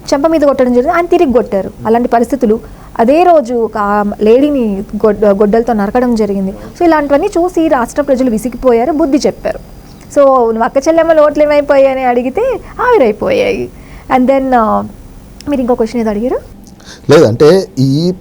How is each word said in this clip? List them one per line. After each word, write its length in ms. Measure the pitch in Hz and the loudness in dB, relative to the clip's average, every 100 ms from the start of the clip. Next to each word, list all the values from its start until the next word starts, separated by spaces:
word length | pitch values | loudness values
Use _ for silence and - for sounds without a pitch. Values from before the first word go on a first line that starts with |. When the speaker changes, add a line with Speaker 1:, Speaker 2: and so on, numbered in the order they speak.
| - | -4
Speaker 1:
చెంప 120 | 277 320 | -2 0
మీద 140 | 330 | 2
కొట్టడం 320 | 285 269 247 | 2 2 2
జరిగింది, 240 | 247 277 339 | 2 0 -2
ఆయన 100 | 349 | 0
తిరిగి 260 | 349 320 | 2 2
కొట్టారు. 380 | 233 208 196 196 - 220 | 2 0 -4 -6 -8 -2
అలాంటి 220 | 233 247 | 0 0
పరిస్థితులు 800 | 233 233 277 226 226 - - - - | 0 0 0 0 -2 -4 -20 -14 -2
అదే 240 | 233 311 | 2 4
రోజు 320 | 359 320 233 | 4 2 2
ఒక 240 | 240 220 220 | -2 -4 -2
ఆ 260 | 202 208 208 208 | -2 0 -2 -2
లేడీని 600 | 220 240 294 277 220 190 208 208 220 | 2 4 2 0 -2 -4 -8 -2 -2
గొడ్డ-, 180 | 208 | 0
గొడ్డలతో 480 | 214 196 208 226 240 | 0 2 2 0 0
నరకడం 420 | 220 202 247 247 | -2 -2 -2 -2
జరిగింది. 360 | 226 202 196 190 | -2 -2 -4 -6
So 340 | - - - | -8 -16 -2
ఇలాంటివన్నీ 420 | 339 311 285 285 403 | 0 2 0 0 0
చూసి 420 | 339 349 349 320 | -2 -2 0 0
రాష్ట్ర 340 | 285 233 - | 0 -2 -4
ప్రజలు 280 | 285 254 262 | -2 0 0
విసిగిపోయారు, 640 | 214 247 - 254 233 262 | -2 -6 -2 0 2 0
బుద్ధి 260 | 294 320 277 214 | -2 0 0 -2
చెప్పారు. 320 | - - - - - - - - | -4 -8 -8 -12 -20 -20 -20 -4
So 120 | 294 277 | 2 4
నువ్వు 360 | 254 233 220 | 4 0 0
అక్క 240 | 254 277 320 | -2 0 0
చెల్లెమ్మల 320 | 330 330 311 | 0 2 4
ఓట్లు 220 | 302 294 | 2 2
ఏమైపోయాయని 640 | 294 294 285 277 269 262 | 2 2 2 2 2 2
అడిగితే 560 | 254 247 247 320 523 415 - - | 0 0 -2 -2 -2 -4 -8 -4
ఆవిరైపోయాయి. 880 | 494 453 240 - - 202 202 - - - - - - 262 | 0 2 2 0 -2 0 -2 -4 -8 -12 -20 -20 -4 0
And 100 | 247 | 2
then, 280 | 269 262 | 0 0
ఆ, 300 | 247 220 202 208 - - - - - - | 0 0 -2 -6 -14 -20 -20 -20 -14 -6
మీరు 120 | 285 | -4
ఇంకో 140 | 240 | -2
క్వశ్చన్ 260 | 240 226 240 | -2 -2 -2
ఏదో 100 | 220 | -4
అడిగారు? 460 | 208 240 466 622 - - - - - - | -4 -4 -6 -8 -20 -20 -20 -20 -10 2
Speaker 2:
లేదంటే 580 | 151 123 113 147 190 185 - | 4 4 4 4 4 0 -2
ఈ 360 | 135 139 175 185 | 0 0 -2 -2